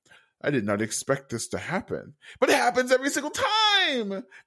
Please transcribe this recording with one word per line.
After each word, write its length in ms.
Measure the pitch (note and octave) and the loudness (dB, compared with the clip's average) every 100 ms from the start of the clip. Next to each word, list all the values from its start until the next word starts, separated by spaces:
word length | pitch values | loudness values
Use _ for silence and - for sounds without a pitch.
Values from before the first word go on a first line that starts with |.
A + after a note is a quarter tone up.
| _ - _ _ | _ -20 _ _
I 80 | - | -2
did 140 | C#3+ | 0
not 180 | G#2 G2+ | 2 0
expect 480 | A2 - - C#3 - | 0 -4 -2 -4 -4
this 160 | A#2 - | -8 -6
to 100 | F2+ | -8
happen." 560 | - F3 - D#2+ - - - - | -4 -6 -4 -8 -10 -20 -20 -2
But 80 | - | 2
it 60 | C#4+ | 4
happens 340 | A#3+ B3 B3+ | 2 2 2
every 200 | B3+ C#4 | 2 2
single 200 | D4 C#4+ | -2 -4
time! 920 | F#4+ C5 G#4+ G#4+ G4+ F4 C4 G#3 F#3+ - - | -2 0 2 4 4 2 0 -4 -6 -10 -20